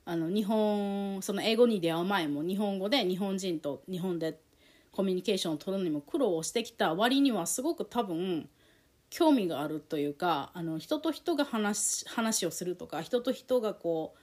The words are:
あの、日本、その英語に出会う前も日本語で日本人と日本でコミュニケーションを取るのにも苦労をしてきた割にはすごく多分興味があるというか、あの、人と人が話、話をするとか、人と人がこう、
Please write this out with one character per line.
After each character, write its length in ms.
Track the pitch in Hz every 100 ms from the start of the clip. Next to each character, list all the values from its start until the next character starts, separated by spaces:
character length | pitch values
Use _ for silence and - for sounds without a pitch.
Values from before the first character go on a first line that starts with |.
| -
あ 100 | 170
の、 140 | 160
日 140 | 208
本、 760 | 202 220 214 208 202 202 202 196
そ 120 | 202
の 80 | 202
英 140 | 208 226
語 100 | 240
に 140 | 208
出 120 | 165
会 80 | 165
う 40 |
前 240 | 180 196 156
も 140 | 147
日 140 | 170 196
本 220 | 208 196
語 100 | 190
で 160 | 269
日 140 | 185 185
本 180 | 202 190
人 240 | 190 156
と 220 | 147 127 -
日 80 | 185
本 200 | 185 170
で 220 | 160 151 _ _ - - _
コ 120 | -
ミ 100 | 196
ュ 40 | 185
ニ 60 |
ケ 120 | 185
ー 20 | 185
シ 100 | 170
ョ 40 |
ン 40 |
を 20 | 151
取 140 | -
る 60 | 196
の 60 |
に 60 | 180
も 100 | 151
苦 180 | - 320
労 160 | 226
を 80 | 165
し 80 | 160
て 140 | 233
き 60 | 226
た 240 | - 190
割 260 | 165 233 269
に 100 | 277
は 160 | 208 185
す 140 | -
ご 140 | 285
く 100 | 320
多 180 | - 240
分 460 | 208 165 190 165 - _ _ _ _ _ -
興 220 | - 320
味 160 | 269 180
が 120 | 139
あ 80 | 151
る 120 | 151
と 180 | - 156
い 80 | 143
う 80 |
か、 360 | 143 180 151 -
あ 80 | 175
の、 160 | 165 160
人 200 | - 302
と 140 | 330
人 240 | 294 - 302
が 80 |
話、 640 | 285 220 208 214 - - -
話 380 | - 220 220 170
を 40 |
す 140 | -
る 100 | 180
と 120 | 175 160
か、 160 | 151
人 180 | - 247
と 120 | 247
人 280 | 247 - 254
が 140 | 214
こ 400 | - 170 165 156
う、 20 | -